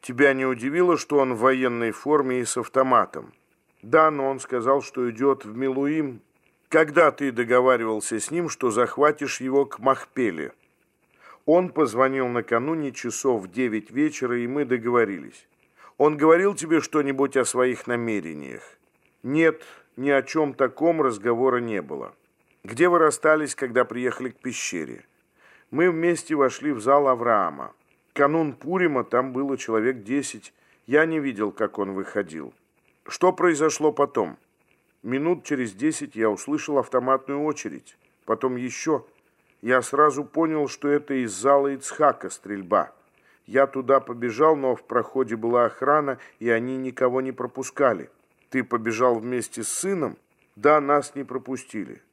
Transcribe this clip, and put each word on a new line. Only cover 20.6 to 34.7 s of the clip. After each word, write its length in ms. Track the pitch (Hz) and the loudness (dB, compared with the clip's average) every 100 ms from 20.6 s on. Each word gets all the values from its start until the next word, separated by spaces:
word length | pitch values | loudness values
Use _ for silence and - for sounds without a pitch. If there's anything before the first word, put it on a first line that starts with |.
| 131 - 170 165 | -2 2 0 2
разговора 560 | 135 107 110 117 131 123 | 0 0 -2 2 2 0
не 240 | 117 101 | -2 -6
было. 340 | 73 71 52 _ _ _ _ _ | -6 -12 -12 _ _ _ _ _
Где 240 | - 120 175 | -14 0 2
вы 120 | 175 | 6
расстались, 540 | 156 - 160 156 143 | 4 2 2 2 0
когда 320 | - 131 120 123 | -6 -2 0 0
приехали 440 | 120 123 - 131 | -2 -6 -4 -10
к 80 | - | -8
пещере? 680 | 131 113 - 87 69 52 _ _ _ _ _ _ _ | -10 -8 -8 -8 -8 -12 _ _ _ _ _ _ _
Мы 200 | 139 180 | 0 0
вместе 440 | 160 170 165 - 156 | 2 -2 -2 -4 2
вошли 360 | 131 - 147 | 2 0 -4
в 80 | 123 | -2
зал 280 | 110 143 139 | 2 4 4
Авраама. 680 | 123 120 107 87 71 60 _ _ _ _ | 2 2 2 0 -4 -14 _ _ _ _
Канун 400 | - 143 160 151 | 0 2 2 -2
Пурима 500 | 127 135 185 175 135 | -6 -4 0 0 0
там 300 | 117 123 131 | 0 -2 0
было 240 | 127 139 131 | -4 -4 -4
человек 460 | - 110 117 127 | -2 0 0 -4
десять. 500 | 101 139 127 107 - _ _ _ - | -4 -4 -4 -12 -20 _ _ _ 0
Я 180 | 143 160 | 2 2
не 140 | 160 | 0
видел, 320 | 139 104 107 | -4 -2 -4
как 280 | - 104 - | -2 -4 -2
он 120 | 98 | -6
выходил. 600 | 98 92 107 87 80 69 _ _ _ _ _ - | -6 -6 -6 -6 -10 -14 _ _ _ _ _ -16
Что 280 | - 180 | 0 2
произошло 580 | 180 180 147 156 147 151 | 4 0 2 0 2 0
потом? 460 | 147 - - 90 - _ _ _ | 2 0 0 -4 -6 _ _ _